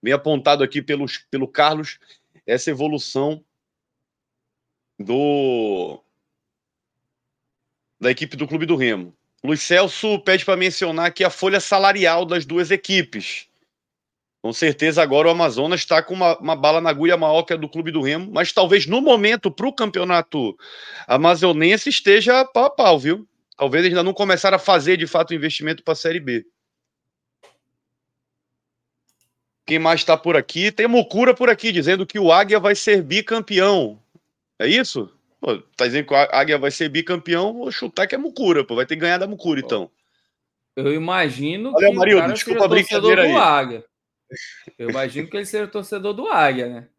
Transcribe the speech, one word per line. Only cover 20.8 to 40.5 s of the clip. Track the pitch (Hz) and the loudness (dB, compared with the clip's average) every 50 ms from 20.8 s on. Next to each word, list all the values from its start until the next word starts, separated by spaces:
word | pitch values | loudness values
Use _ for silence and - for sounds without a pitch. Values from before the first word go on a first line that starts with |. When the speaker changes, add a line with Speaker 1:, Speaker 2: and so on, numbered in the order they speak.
| - - - - - - | -20 -20 -18 -20 -4 0
Speaker 1:
amazonense | 120 131 156 170 175 165 165 180 170 151 160 170 202 214 - 285 | 0 4 4 4 4 4 4 2 2 4 4 2 2 2 0 -2
esteja | - - - 202 196 220 214 233 247 262 262 | -4 -2 4 4 4 6 6 4 4 4 2
pau | 262 - 233 247 | 2 2 2 2
a | 285 | 2
pau, | 285 - 262 202 170 151 | 2 2 4 4 4 4
viu? | 127 147 170 208 214 _ _ _ _ _ _ _ | 2 -2 -4 -4 -6 _ _ _ _ _ _ _
Talvez | 143 135 123 156 175 | -4 0 2 2 2
eles | 185 170 180 | 2 2 2
ainda | 175 | 0
não | 185 190 | -2 0
começaram | - 202 196 185 170 - 196 196 185 | -2 0 0 0 2 2 2 2 2
a | |
fazer | - - 190 170 139 156 185 180 | 2 4 2 2 4 2 0 0
de | 160 151 | 0 -2
fato | - 170 165 160 | 0 -2 -2 0
o | 170 | -2
investimento | 160 139 160 147 - 147 151 160 160 | -6 -4 -6 -6 -6 -6 -6 -6 -6
pra | _ - 160 | _ -4 -4
Série | - - 165 165 175 | -4 -4 -6 -6 -6
B. | 151 135 123 117 110 _ _ _ _ _ _ _ _ _ _ _ _ _ _ _ _ _ _ _ _ - _ _ _ _ _ _ _ _ _ _ _ _ _ _ _ _ _ _ _ _ _ _ _ _ _ _ _ _ _ _ _ _ _ _ _ _ _ _ _ _ _ _ _ | -6 -4 -6 -6 -6 _ _ _ _ _ _ _ _ _ _ _ _ _ _ _ _ _ _ _ _ -20 _ _ _ _ _ _ _ _ _ _ _ _ _ _ _ _ _ _ _ _ _ _ _ _ _ _ _ _ _ _ _ _ _ _ _ _ _ _ _ _ _ _ _
Quem | - 156 160 | -4 -4 0
mais | 160 160 170 160 - | 2 2 2 2 2
tá | - 165 156 | 2 2 2
por | - 170 170 | 2 0 0
aqui? | 147 131 _ - 160 185 208 214 | 0 0 _ -6 -2 -2 -2 -2
Tem | - 220 233 | 0 -2 2
Mucura | 233 247 - 226 - 196 240 254 247 | 2 2 2 2 0 0 2 2 2
por | 247 240 240 | 4 4 2
aqui, | 226 202 - 226 | 2 2 0 -4
dizendo | 208 175 147 151 185 196 190 | -2 -2 0 0 0 0 -2
que | - - 208 | -6 -4 0
o | 196 170 165 | 4 6 6
Águia | 180 208 196 208 214 | 6 6 4 2 2
vai | 175 202 208 | 2 2 0
ser | 196 - - 208 196 | 0 2 2 2 2
bicampeão. | 170 135 160 208 214 - 226 226 214 - 214 180 185 202 208 185 - 107 107 107 _ _ _ _ _ _ _ _ _ _ _ _ | 2 -2 -4 -4 -4 -2 -4 -6 -4 -2 0 2 2 4 4 2 0 -2 -6 -12 _ _ _ _ _ _ _ _ _ _ _ _
É | 107 123 | -2 0
isso? | 175 240 262 - - 139 107 90 _ _ _ _ _ _ | 2 2 0 -2 -6 -10 -10 -10 _ _ _ _ _ _
Pô, | - - 113 95 - _ _ - | -6 -6 -6 -6 -8 _ _ -4
tá | 127 123 | -2 -2
dizendo | 120 143 147 | -2 -4 -4
que | 139 143 | 0 2
o | 139 | 2
Á-, | 143 139 - | 2 2 2
Águia | 131 139 156 151 143 | 0 0 2 0 0
vai | 131 139 | -2 -4
ser | 135 - 170 151 | -4 -4 -6 -4
bicampeão, | 135 160 160 - 180 175 160 - 170 170 185 208 226 | -4 -6 -4 -4 -6 -6 -4 -4 -2 -2 -2 -4 -6
vou | 240 240 262 | -8 -10 -10
chutar | 233 - - 220 - - 190 | -10 -8 -10 -8 -4 -4 -4
que | 196 - | -2 -2
é | 269 | -6
Mucura, | 285 320 - - 269 190 170 147 135 | -6 -8 -8 -2 0 2 2 2 2
pô. | - 120 | -2 -2
Vai | 117 123 | -4 -4
ter | 123 160 | -4 -4
que | 160 | -4
ganhar | 160 170 175 180 | -2 -2 0 0
da | 185 | -2
Mucura, | 196 208 180 - 175 156 135 | -6 -8 -8 -4 -4 -4 -4
Speaker 2:
Pô. | 131 | -2
Speaker 1:
então. | - 120 107 87 - _ _ _ _ _ _ _ _ _ _ _ _ | -4 -4 -4 -4 -8 _ _ _ _ _ _ _ _ _ _ _ _